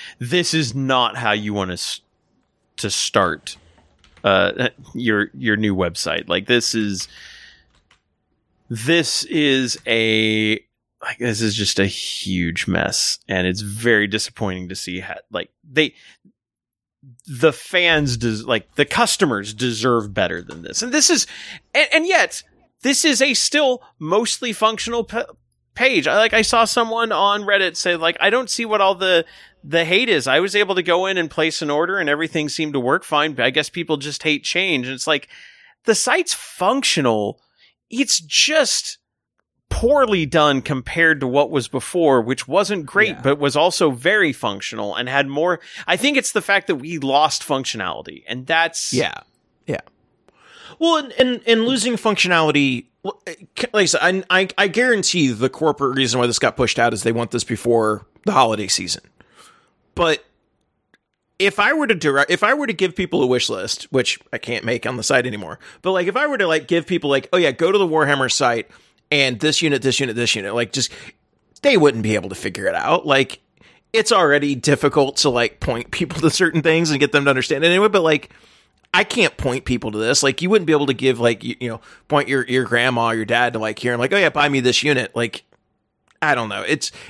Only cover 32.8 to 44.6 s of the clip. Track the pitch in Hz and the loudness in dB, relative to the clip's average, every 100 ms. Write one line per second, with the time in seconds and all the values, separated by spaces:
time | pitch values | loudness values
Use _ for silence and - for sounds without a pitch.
32.8 | 123 170 - 147 156 131 123 143 147 175 | 0 -2 0 0 0 0 0 0 -2 -6
33.8 | 160 147 143 143 156 143 - 175 190 143 | -4 -4 -6 -6 -4 -2 -2 -4 -2 -2
34.8 | 123 131 - 147 - - - - _ _ | -4 -6 -2 -2 -4 -20 -20 -20 _ _
35.8 | - 208 247 330 - - - - 185 269 | -2 0 2 0 0 -4 -8 -2 0 0
36.8 | - 170 127 107 101 - _ _ _ _ | 0 2 2 2 0 -6 _ _ _ _
37.8 | _ 233 269 - 156 - - 311 254 - | _ -4 0 -2 0 0 2 2 2 -2
38.8 | - - _ _ _ _ _ _ _ - | -4 -12 _ _ _ _ _ _ _ 0
39.8 | 240 294 240 190 147 165 151 135 - 135 | 2 4 4 2 2 2 4 2 -2 -6
40.8 | - 165 165 151 131 139 143 143 - 131 | -4 2 2 2 2 2 2 0 -4 -6
41.8 | - 180 156 131 113 131 - 175 190 196 | -4 2 4 4 2 -4 -2 0 0 -4
42.8 | 143 196 214 147 131 143 143 143 175 - | -2 0 0 0 0 0 0 2 2 2
43.8 | 165 120 156 214 165 131 113 98 | 0 2 0 2 0 -2 -6 -6